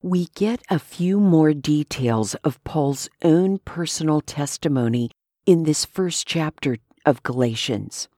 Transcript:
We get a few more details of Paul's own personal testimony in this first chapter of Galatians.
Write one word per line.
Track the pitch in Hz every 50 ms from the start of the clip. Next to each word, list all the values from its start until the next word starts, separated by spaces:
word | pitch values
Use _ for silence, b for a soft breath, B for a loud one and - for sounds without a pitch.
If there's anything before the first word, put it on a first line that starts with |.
| -
We | 180 185 180 175 - _
get | - 202 214 233 240 _ -
a | 190 156
few | - - - - 175 180 190 202
more | 208 196 170 160 156 156 151
details | 147 131 - 151 151 147 _ - - 127 120 113 110 110 101 -
of | - _ - - _ _
Paul's | - - 160 143 139 139 135 - - _ _ -
own | 170 156 170 185 190 196 190
personal | _ - - 170 170 156 - - 160 156 151 151
testimony | 147 - - - 143 143 - - - 165 143 131 120 117 117 120 120 117 _ _ _ _ _ _ _ -
in | 185 165 165
this | 156 151 - -
first | - _ - 190 180 160 - - -
chapter | - 170 160 151 - - - 147 123 110 _ _ _ _ _
of | - 139 120 _
Galatians. | - 123 127 127 120 113 113 - - 123 101 101 92 - - - _ _